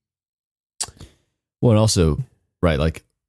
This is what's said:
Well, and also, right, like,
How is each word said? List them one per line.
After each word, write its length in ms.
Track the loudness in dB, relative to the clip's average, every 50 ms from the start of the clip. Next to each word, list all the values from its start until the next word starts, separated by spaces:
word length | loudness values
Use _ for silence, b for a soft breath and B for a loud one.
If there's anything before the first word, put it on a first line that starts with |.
| _ _ _ _ _ _ _ _ _ _ _ _ _ _ _ -14 -14 B B B B B B B B B _ _ _ _ _ _
Well, 100 | 0 2
and 80 | 4 4
also, 440 | 2 2 2 2 0 0 0 -2 -6 -10 _ _ _ _ _ _
right, 180 | -2 -2 0 -2
like, 240 | -2 -4 -6 -8 -14 _ _ _ _